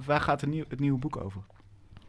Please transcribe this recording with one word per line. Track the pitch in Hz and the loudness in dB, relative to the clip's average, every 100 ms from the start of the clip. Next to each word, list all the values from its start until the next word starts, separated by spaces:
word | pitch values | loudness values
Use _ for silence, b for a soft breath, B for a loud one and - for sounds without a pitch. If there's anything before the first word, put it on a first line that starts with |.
| 135 | 2
waar | 147 | 2
gaat | 156 147 | 4 2
een | 143 | 2
nieuw, | 156 147 | -2 -4
het | 131 | 0
nieuwe | 143 131 | 2 2
boek | 147 - | 0 -4
over? | 95 95 - - - - - - | -6 -8 -12 -18 -20 -20 -20 -20